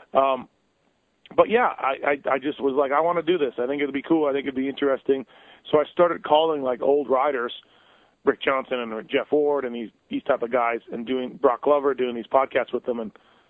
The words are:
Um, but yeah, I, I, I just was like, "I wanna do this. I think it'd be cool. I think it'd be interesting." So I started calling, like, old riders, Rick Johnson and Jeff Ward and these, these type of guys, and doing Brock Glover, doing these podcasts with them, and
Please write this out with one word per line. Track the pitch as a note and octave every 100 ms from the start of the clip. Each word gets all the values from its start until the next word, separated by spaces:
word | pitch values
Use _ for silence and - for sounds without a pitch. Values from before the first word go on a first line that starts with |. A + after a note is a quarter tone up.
| -
Um, | C3+ C3+ B2+ - _ _ _ _ _ _ _ - -
but | F3
yeah, | A3+ G3+ -
I, | C3 C3+ C#3+
I, | C#3+ - C3+
I |
just | C#3+ -
was | C3+ C3+
like, | C3+
"I | C#3+
wanna | E3+ F3
do | D#3 F3
this. | C3 B2
I | B2
think | C#3+
it'd | C#3+
be | C#3
cool. | - E3 C#3+
I |
think | C#3 C3+
it'd | C3
be | C3+
interesting." | C3 C#3+ B2+ - C3+ - - - - -
So | D3+
I | C#3+
started | - F3 -
calling, | - D3+ E3 D3+
like, | C3 B2
old | C3+ D3 B2
riders, | C3 D3 C3 A#2+ - - _ _ _ _ _
Rick | C#3 A2+
Johnson | D3 C3+ A#2+ B2+
and | A#2 A2 -
Jeff | C3 -
Ward | D3+ D3 C#3+
and | B2+
these, | A#2+ G#2+ - _
these | C#3+
type | - B2
of | A#2
guys, | B2 A#2 A#2 -
and | A#2+ A2+
doing | C3 B2+ C#3
Brock | C#3 A#2
Glover, | C#3+ D3 C#3
doing | B2+ B2
these | A#2 G#2+
podcasts | C3+ C3+ C3 A#2
with | B2 -
them, | A#2
and | G#2+ - _ _